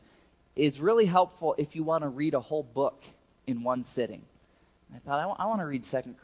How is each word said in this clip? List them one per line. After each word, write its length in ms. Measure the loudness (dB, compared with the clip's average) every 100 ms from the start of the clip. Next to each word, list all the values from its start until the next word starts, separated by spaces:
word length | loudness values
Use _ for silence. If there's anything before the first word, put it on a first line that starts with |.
| -16 _ _ _ _
is 240 | 2 2 4
really 280 | 2 4 6
helpful 500 | 4 4 0 -2 0
if 160 | -4
you 80 | -4
want 220 | -2 0
to 40 | -2
read 260 | -2 0
a 60 | 0
whole 220 | 0 -4
book 400 | -4 -2 -2 -2 -14 -20 _ _ -6
in 180 | -4
one 180 | -2 -2
sitting. 400 | -2 -4 -4 -6 -18 _ _ _ _ _ _
And 120 | -16
I 80 | -4
thought, 100 | -2
"I 80 | -2
wa-, 100 | -4
I 100 | -4
want 160 | -4
to 40 | -4
read 180 | -4
Second 300 | -4 -4 -6 -10